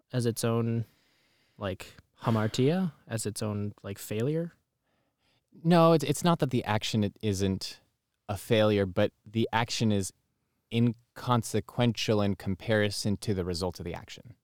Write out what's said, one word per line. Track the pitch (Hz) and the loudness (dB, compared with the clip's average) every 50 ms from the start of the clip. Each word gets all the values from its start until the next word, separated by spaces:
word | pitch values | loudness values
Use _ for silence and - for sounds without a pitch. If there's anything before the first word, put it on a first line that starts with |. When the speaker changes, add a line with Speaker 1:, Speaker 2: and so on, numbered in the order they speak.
| _ _ - | _ _ -4
Speaker 1:
as | 127 117 | -2 0
its | 120 110 - - | 0 -2 0 0
own, | 117 117 117 117 113 113 117 113 - _ _ _ _ _ _ _ _ _ _ _ _ _ - | 0 0 0 0 0 0 -2 -4 -6 _ _ _ _ _ _ _ _ _ _ _ _ _ -8
like, | 107 95 90 - - - - - - _ _ - - | -6 -6 -6 -6 -10 -18 -20 -20 -20 _ _ -6 -2
hamartia, | 127 113 110 107 110 - - 127 143 165 190 185 165 - _ _ - | 0 0 2 0 0 0 2 2 2 2 0 -2 -4 -6 _ _ -8
as | 110 110 - | -8 -6 -6
its | 104 101 - | -6 -6 -6
own, | 110 107 104 104 104 104 - _ - | -4 -4 -4 -4 -6 -6 -8 _ -12
like, | 101 101 - | -14 -12 -12
failure? | - - 107 110 120 143 156 165 170 170 - _ _ _ _ _ _ _ _ _ _ _ _ _ _ _ _ _ _ _ - - - | -10 -8 -6 -4 -2 -2 -2 -2 -4 -6 -10 _ _ _ _ _ _ _ _ _ _ _ _ _ _ _ _ _ _ _ -12 -2 2
Speaker 2:
No, | 165 175 170 165 165 165 | 4 6 8 8 8 6
it's, | 156 139 | 4 4
it's | 131 143 - - | 0 -2 0 2
not | 175 170 - | 2 2 2
that | 151 131 | 2 0
the | - 120 - | 0 0 0
action | 104 104 110 - - - 110 104 | 0 0 -2 0 0 0 2 2
i-, | 98 - _ | 0 -2 _
isn't | - 107 98 95 101 95 95 92 - - - - _ _ _ _ _ _ _ _ _ - | -2 -2 0 0 0 0 0 -2 -4 -10 -14 -16 _ _ _ _ _ _ _ _ _ -8
a | 104 98 | -8 -6
failure, | - - 120 110 107 107 107 101 98 | 0 2 4 4 6 4 4 4 2
but | 95 90 107 104 - - _ - | 0 0 0 0 0 -2 _ -14
the | 107 107 113 113 - | -6 -2 -2 -2 0
action | - 110 117 - - - 120 110 | 0 0 0 0 -2 0 0 2
is | 104 98 92 - - _ _ _ _ _ _ _ _ _ _ - | 2 0 -2 -4 -8 _ _ _ _ _ _ _ _ _ _ -4
inconsequential | 113 117 117 120 110 - _ _ - - - 127 123 117 107 - - 107 - - - - 123 120 107 - - - 110 104 | 0 2 2 2 0 -4 _ _ -16 -8 -2 0 0 0 0 0 -2 -4 -4 -4 -2 0 0 0 0 0 0 0 2 2
in | 101 101 98 | 2 0 -2
comparison | - - 98 95 - - - 110 107 104 104 98 - - 110 98 - | -2 -4 -6 -6 -6 -2 0 0 2 2 0 -2 -4 -4 -2 -4 -4
to | - 113 101 | -2 -4 -2
the | 92 87 | -2 -2
result | 90 90 82 95 90 - - | -4 -4 -4 -4 -6 -6 -6
of | 85 | -10
the | 87 80 | -10 -10
action. | - - - - - - - - _ | -10 -12 -16 -18 -20 -20 -20 -20 _